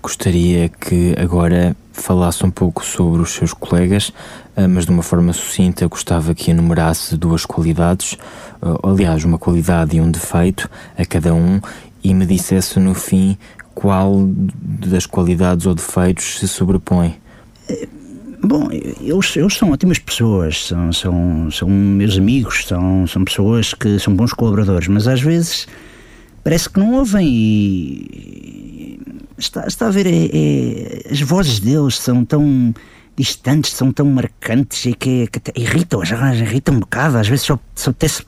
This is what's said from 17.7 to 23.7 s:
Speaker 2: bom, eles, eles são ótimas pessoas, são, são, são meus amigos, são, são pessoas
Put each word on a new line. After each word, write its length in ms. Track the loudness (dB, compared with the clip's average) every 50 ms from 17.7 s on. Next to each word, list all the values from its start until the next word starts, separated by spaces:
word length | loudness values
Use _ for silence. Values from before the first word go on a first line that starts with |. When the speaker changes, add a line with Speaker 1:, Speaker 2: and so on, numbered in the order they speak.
| -8 -8 -8 -14 -14 -20 -20 -20 -20 -18 -18 -18 -8 -4
Speaker 2:
bom, 260 | 0 0 0 0 0 -4
eles, 640 | -6 -8 -8 -10 -10 -8 -4 -2 0 0 0 0 0
eles 180 | 0 0 0 2
são 160 | 2 2 2
ótimas 280 | 2 2 2 2 2 0
pessoas, 680 | -2 -6 -2 0 2 2 2 2 0 -2 -2 -4 -6
são, 260 | -4 -2 -2 -2 -2
são, 580 | -2 -2 -2 -2 0 0 0 0 0 0 -2 -4
são 180 | -4 -4 0 0
meus 480 | 2 2 2 2 2 2 2 2 2
amigos, 500 | 2 2 2 2 0 0 -2 -4 -6 -4
são, 400 | -4 -2 -2 0 2 2 2 0
são 180 | 0 0 -2 -2
pessoas 500 | -2 0 0 2 2 2 2 0 -2